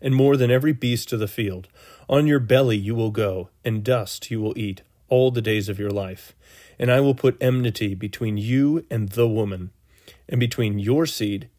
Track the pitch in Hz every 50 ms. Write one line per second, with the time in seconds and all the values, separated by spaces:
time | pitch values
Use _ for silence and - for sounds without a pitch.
0 | - 139 131 131 135 139 143 131 123 120 123 127 139 156 147 123 131 120 120 113
1 | - - 123 107 107 95 - - 110 98 92 92 92 - _ - - - - -
2 | - - 135 143 151 151 147 139 120 107 127 131 135 123 107 101 98 107 117 113
3 | 110 110 101 110 107 98 92 92 87 - _ _ - 117 110 107 104 123 127 117
4 | - - - - - - 117 110 107 107 - 120 110 101 92 - - _ _ _
5 | _ - 127 127 127 131 123 120 107 110 107 107 98 107 98 98 104 101 101 101
6 | 95 92 95 - - - _ _ _ _ - - - - _ - 123 123 123 131
7 | 139 139 131 - - 131 120 - 135 127 127 127 123 117 101 - 107 101 98 92
8 | 107 101 - - 117 110 107 104 104 113 127 135 139 147 156 165 - - - 110
9 | 107 95 - 117 117 117 107 110 107 101 95 92 90 95 - _ _ _ _ _
10 | _ - - _ _ - - 123 120 120 - - 117 107 101 101 98 113 131 156
11 | 165 156 - - 110 104 101 98 - - _